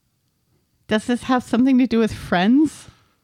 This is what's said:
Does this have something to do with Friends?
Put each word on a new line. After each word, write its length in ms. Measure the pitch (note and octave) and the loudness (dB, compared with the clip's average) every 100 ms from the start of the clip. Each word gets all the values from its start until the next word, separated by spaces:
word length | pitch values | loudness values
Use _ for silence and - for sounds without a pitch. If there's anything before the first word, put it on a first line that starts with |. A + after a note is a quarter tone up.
| _ _ _ _ _ _ _ _ - | _ _ _ _ _ _ _ _ -4
Does 180 | G#3+ - | -4 -2
this 160 | A#3+ | -6
have 200 | - B3+ | -2 -4
something 340 | - A#3 C4 B3+ | -2 0 2 2
to 100 | B3+ | 2
do 120 | A3+ | 0
with 140 | A3 | -2
Friends? 760 | - - F3+ G3 C4+ D#4 - - _ _ _ | -4 -4 0 2 2 2 -4 -20 _ _ _